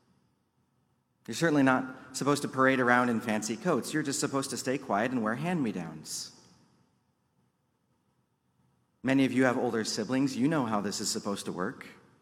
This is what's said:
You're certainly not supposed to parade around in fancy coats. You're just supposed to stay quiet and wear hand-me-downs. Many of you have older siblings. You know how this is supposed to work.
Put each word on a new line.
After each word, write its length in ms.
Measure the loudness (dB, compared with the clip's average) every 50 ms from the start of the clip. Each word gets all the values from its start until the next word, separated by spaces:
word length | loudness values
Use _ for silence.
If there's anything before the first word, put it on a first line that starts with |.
| _ _ _ _ _ _ _ _ _ _ _ _ _ _ _ _ _ _ _ _ _ _ _ _ -12
You're 80 | -8 -4
certainly 260 | 0 2 4 4 6
not 220 | 6 6 4 2 0 -4 -10 -14 -16 -12 -6
supposed 300 | -2 2 2 2 2 0
to 40 |
parade 320 | -4 0 4 4 4 4 4
around 300 | 4 6 6 6 4 2
in 100 | 0 0
fancy 380 | 0 -2 -2 -2 -2 -4 -6
coats. 360 | -4 0 0 0 0 -2 -2 -4
You're 80 | -2
just 200 | -2 -2 -2 -2
supposed 280 | -2 -2 -2 -2 -4 -4
to 40 | -6
stay 220 | -6 -4 -2 -4
quiet 340 | -4 -2 -2 0 0 0 0
and 100 | 0 0
wear 140 | 0 -2 -2
hand-me-downs. 960 | -2 -2 -2 -2 -2 -2 -2 -4 -6 -8 -8 -12 -14 -14 -12 -10 -10 -12 -12 -16 -20 -20 -20 _ _ _ _ _ _ _ _ _ _ _ _ _ _ _ _ _ _ _ _ _ _ _ _ _ _ _ _ _ _ _ _ _ _ _ _ _ _ _ _ _ _ _ _ _ _ _ _ _ _ 0
Many 220 | 2 4 4 4
of 80 | 4 4
you 100 | 4 4
have 140 | 4 4
older 260 | 2 0 0 0 0 -2
siblings. 540 | -2 -2 -4 -2 -2 0 0 0 0 0
You 100 | 0 0
know 180 | 0 2 0 0
how 140 | 0 -2 -2
this 220 | -2 -2 -4 -4
is 80 | -4 -4
supposed 340 | -4 -4 -4 -4 -6 -6 -6
to 40 | -8
work. 340 | -6 -6 -6 -6 -6 -10 -18 -20 -20 -20 -20 _ _ _